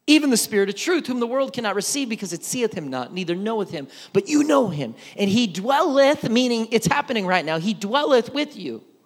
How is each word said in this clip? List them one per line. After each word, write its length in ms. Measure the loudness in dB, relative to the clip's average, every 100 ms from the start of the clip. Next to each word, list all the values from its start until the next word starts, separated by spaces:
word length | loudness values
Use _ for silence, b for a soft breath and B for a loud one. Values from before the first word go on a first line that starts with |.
| 2
Even 240 | 4 4
the 80 | 0
Spirit 300 | 2 0 0
of 80 | -2
truth, 320 | -2 -2 -2
whom 140 | -4
the 60 | -2
world 260 | -2 -4
cannot 220 | -4 -4 -2
receive 340 | -2 -4 -4
because 240 | -6 -8
it 100 | -8
seeth 300 | -8 -4 -4
him 160 | -4 -6
not, 240 | -6 -6
neither 220 | -6 -4 -4
knoweth 360 | -2 -4 -4
him. 160 | -8 -12 B B
But 160 | 0 2
you 160 | 2
know 240 | 4 4 2
him, 280 | -2 -6 -10 B B
and 140 | 2
he 180 | 2 2
dwelleth, 840 | -2 0 2 4 4 4 4 2
meaning 380 | 2 2 0 0
it's 160 | 0 2
happening 380 | 0 -2 -2 0
right 200 | 0 0
now, 120 | -2
"he 160 | -2
dwelleth 600 | -4 -2 0 4 2 2
with 240 | -4 -6 -6
you. 260 | -10 -10 -14 _